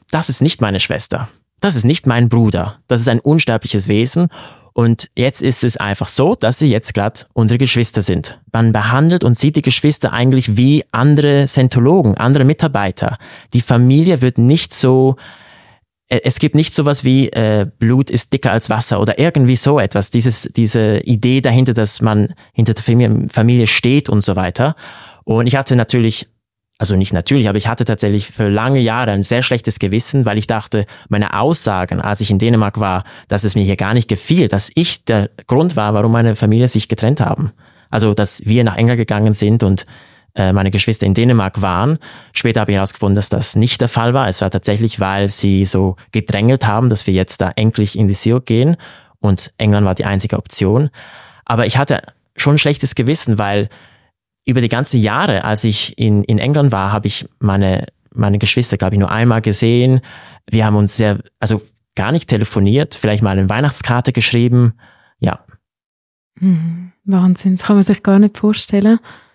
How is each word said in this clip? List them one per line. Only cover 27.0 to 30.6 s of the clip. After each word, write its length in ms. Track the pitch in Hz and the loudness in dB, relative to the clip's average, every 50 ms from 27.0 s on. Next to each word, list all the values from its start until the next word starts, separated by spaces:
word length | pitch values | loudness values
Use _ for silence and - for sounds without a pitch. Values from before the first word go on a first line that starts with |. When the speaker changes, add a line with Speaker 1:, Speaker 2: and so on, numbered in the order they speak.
| 95 - | 0 0
Speaker 1:
natürlich, 380 | - 87 82 - 139 143 113 104 | -2 -2 0 0 0 2 2 2
aber 80 | 101 104 | 0 -2
ich 100 | 98 113 | -2 -2
hatte 160 | 113 - 120 | -2 -2 -2
tatsächlich 440 | - 110 - - 104 101 104 101 - | -2 -2 -2 0 0 0 -2 -2 -4
für 200 | - - 110 101 | -4 -4 -2 0
lange 320 | 101 104 113 131 139 135 | 0 0 0 0 0 2
Jahre 320 | 120 113 110 123 127 110 | 0 0 0 -2 -2 -2
ein 100 | 101 98 | -2 -2
sehr 220 | 98 - 117 120 127 | -2 0 -2 -2 -2
schlechtes 360 | - 127 117 - - 98 - | -2 -2 -4 -2 -4 -4 -4
Gewissen, 440 | - 95 98 113 - - - 139 123 | -2 -2 -2 -2 0 0 0 0 0
weil 140 | 110 101 110 | 0 0 -2
ich 100 | 107 - | -2 -2
dachte, 380 | 113 110 | -4 -4